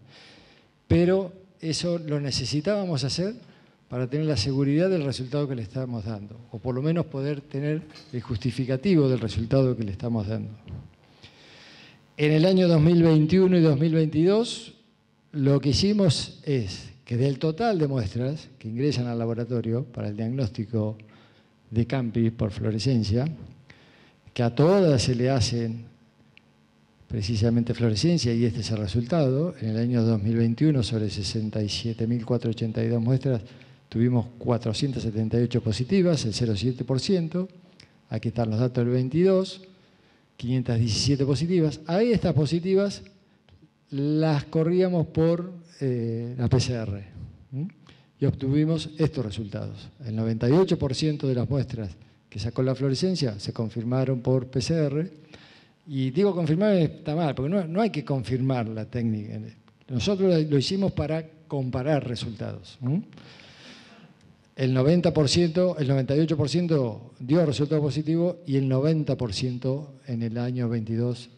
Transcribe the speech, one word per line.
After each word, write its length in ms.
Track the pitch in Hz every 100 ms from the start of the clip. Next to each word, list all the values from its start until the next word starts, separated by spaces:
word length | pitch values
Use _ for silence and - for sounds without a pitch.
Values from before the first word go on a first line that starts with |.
| - - - - - _ _ _ -
Pero 460 | 165 175 190 185 - - _
eso 400 | 160 143 175 170
lo 220 | 156 147
necesitábamos 840 | 143 117 120 147 175 208 185 147
hacer 460 | 131 - 190 240 - - _ _ -
para 180 | 123 127
tener 200 | 143 156
la 100 | 135
seguridad 540 | 110 135 139 147 185
del 120 | 185
resultado 460 | 139 123 127 143 143
que 60 |
le 80 | 131
estamos 420 | 104 131 127 117
dando, 340 | 101 107 101 117 120
o 60 | 113
por 160 | 127
lo 80 | 123
menos 240 | 151 170 160
poder 340 | 135 139 143
tener 400 | 139 139 147 156 - - -
el 80 | 123
justificativo 880 | - 107 127 123 123 143 202 175 135
del 100 | 127
resultado 560 | 110 - 113 135 131 123
que 40 |
le 100 | 107
estamos 360 | 95 120 117 101
dando. 220 | 110 107 107 - - - _ _ _ - - - - - - - - _ -
En 140 | 151
el 120 | 156
año 240 | 180 190 180
dos 140 | 165
mil 200 | 156 175
veintiuno 540 | 165 156 151 185 185 180
y 60 |
dos 180 | 160 135
mil 140 | 165
veintidós, 800 | 160 156 151 170 208 240 - - - _ _ _ _ _
lo 260 | 151 135 139
que 120 | 143
hicimos 680 | 123 196 214 190 - - -
es 460 | - 135 98 - - - -
que 100 | 117
del 220 | 139 135
total 400 | 160 160 233 190
de 100 | 147
muestras 640 | 135 101 117 127 156 - -
que 100 | 110
ingresan 380 | 117 143 117 120
al 120 | 117
laboratorio 640 | 113 117 120 123 113 117
para 240 | 123 - 107
el 100 | 104
diagnóstico 800 | 113 131 117 - 104 113 107 110 - - - _ _ _ -
de 160 | 113 117
Campi 420 | 139 117 117 113
por 220 | 113 107
fluorescencia, 760 | 101 110 107 123 123 98 113 147 151 - - - - _ - - _ -
que 80 | -
a 120 | 120
todas 460 | 120 156 196 175 131
se 140 | 117
le 160 | 120 127
hacen 560 | 135 104 117 117 113 113 - _ _ _ _ _ _ _ _ _ _ -
precisamente 680 | 117 98 113 117 117 117
fluorescencia, 600 | 117 117 104 165 170 120
y 100 | 117
este 160 | 117 -
es 100 | 101
el 60 | 110
resultado, 800 | 101 117 120 170 135 131 175 -
en 80 | 113
el 80 | 110
año 260 | 120 123
dos 180 | 113 110
mil 140 | 101 113
veintiuno, 460 | 117 117 151 139
sobre 260 | 104 113 107
sesenta 540 | 101 92 113 107 107
y 80 | 101
siete 360 | - 117 113 113
mil 200 | 120 113
cuatrocientos 560 | 120 120 110 113 113
ochenta 20 |
y 40 | 113
dos 140 | 117
muestras, 380 | 117 131 135 120 - - - - -
tuvimos 380 | 110 120 123 107 -
cuatrocientas 640 | 123 117 113 107 143 120
setenta 380 | 113 104 110 117
y 40 |
ocho 180 | 120 123
positivas, 600 | 110 101 123 196 175 147 113
el 80 |
cero 180 | 98 117
siete 300 | 101 120 123
por 160 | 120 135
ciento. 480 | - 190 160 175 185 - - - - _ -
Aquí 180 | 113 117
están 220 | 120 110
los 100 | 110
datos 240 | 127 123
del 80 | 120
veintidós, 720 | 127 127 151 185 185 190 - - - _ _ _ _ _ -
quinientas 420 | 123 131 127 117
diecisiete 460 | 117 98 123 139
positivas. 560 | 139 131 170 185 156 - -
Ahí 260 | 175 240
estas 220 | 214 185
positivas 680 | 147 143 165 175 190 202 - - _ _ _ _ - - _ -
las 560 | 139 143 151 160 147
corríamos 600 | - 160 160 180 185 180 147
por, 480 | - 165 170 175 - - -
eh, 540 | 135 123 117 113 120 127
la 120 | 117
P 120 | 127
C 140 | -
R, 280 | 120 107 101 - - - - -
¿m? 180 | 131 180 - - - _ -
Y 60 | 139
obtuvimos 640 | - 135 147 156 165 - -
estos 260 | 156 -
resultados. 640 | 107 98 104 107 104 107 - -
El 120 | 120 110
noventa 340 | 113 113 123
y 20 |
ocho 260 | 160 190 175
por 160 | 143
ciento 320 | 127 156 143 135
de 100 | 123
las 120 | 110
muestras 400 | 139 123 113 101 - - _ _
que 100 | 104
sacó 240 | 117 -
la 120 | 131
fluorescencia 640 | 131 139 127 185 170 135 98
se 140 | 113
confirmaron 680 | - 113 120 113 127 127 127
por 280 | 120 131 127
P 120 | 139
C 140 | 117
R. 360 | 165 147 143 180 - - - - - _ _ -
Y 240 | 139 131
digo 240 | 147 202
confirmar 400 | 175 160 160 214
está 420 | 190 151 - - 151
mal, 180 | 160
porque 140 | 131 139
no, 180 | 202 160
no 140 | 170
hay 80 | 226
que 160 | 151
confirmar 640 | - 139 113 127 131 127 110
la 160 | 110
técnica. 560 | 107 127 117 107 104 110 110 - _ _ -
Nosotros 560 | 127 185 196 190 170 156
lo 120 | 143
hicimos 340 | 131 190 190
para 340 | - 147 160 160 - -
comparar 600 | 143 131 127 131 147 123
resultados, 680 | 117 120 104 113 104 95 -
¿m? 180 | 127 165 - - - - - - - - - - - _ - _ _ -
El 160 | 131
noventa 400 | 131 135 175 170
por 140 | 156 139
ciento, 480 | - 175 165 180 156
el 80 | 131
noventa 300 | 135 127 139
y 20 |
ocho 180 | 160 160
por 120 | 143
ciento 640 | 160 175 156 120 107 - -
dio 260 | 123 160 160
resultado 340 | 127 143 151
positivo 580 | 147 139 151 165 175 175
y 120 | - 135
el 120 | 135
noventa 480 | 131 147 160 139 135
por 160 | 123
ciento 640 | 95 127 123 131 135 151 - -
en 160 | 117
el 120 | 117 117
año 320 | 123 127 120
veintidós 640 | 117 107 113 120 123 -